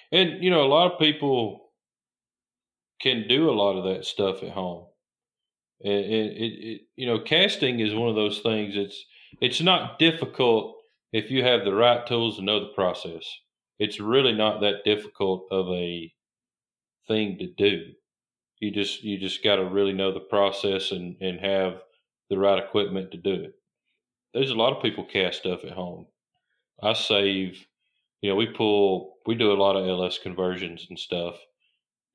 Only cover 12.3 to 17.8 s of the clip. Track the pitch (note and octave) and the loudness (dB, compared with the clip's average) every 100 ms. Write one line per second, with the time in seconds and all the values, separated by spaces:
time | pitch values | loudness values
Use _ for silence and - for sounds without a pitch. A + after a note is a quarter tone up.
12.3 | G#2 F#2+ G#2 G2 - F#2 F2 F2 E2 - | -2 -2 -2 -2 -2 -2 -2 -8 -12 -14
13.3 | - _ _ _ - G#2+ - G#2 C3 C3 | -18 _ _ _ -6 -6 -4 0 2 4
14.3 | G#2+ G#2+ G#2+ G#2 G2+ G#2+ G#2+ - - G2 | 2 0 2 0 0 0 0 -2 -4 -2
15.3 | F#2 - F#2+ F2+ F2+ F2 F2 E2+ _ _ | -2 -2 -4 -2 -4 -4 -8 -12 _ _
16.3 | _ _ _ _ _ _ _ - A2 G#2 | _ _ _ _ _ _ _ -2 0 -2
17.3 | F2+ F2+ - G2+ F#2+ | -4 -8 2 2 2